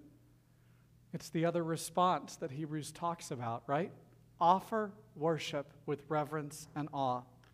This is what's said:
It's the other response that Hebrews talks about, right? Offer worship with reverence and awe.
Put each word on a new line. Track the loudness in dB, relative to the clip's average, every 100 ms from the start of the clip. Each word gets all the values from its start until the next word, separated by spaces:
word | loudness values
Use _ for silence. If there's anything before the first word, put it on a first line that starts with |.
| -10 -20 -20 -20 _ _ -20 -20 -20 -20 -12
It's | -12 -6
the | 0 2
other | 2
response | 0 -2 -2 4 4 4 -2 -8
that | -8
Hebrews | -6 -6 -6 -8
talks | -4 -4 -4 -6
about, | -6 -4 -4 0
right? | 0 0 -6 -20 -20 -20 4
Offer | 6 6 4 -2 -2 -6 -18 -2
worship | 0 0 0 -4 -6 -10 -4
with | -4 0
reverence | 0 0 -4 -6 -10 -10 -6
and | -4
awe. | 0 0 0 -4 -18 -20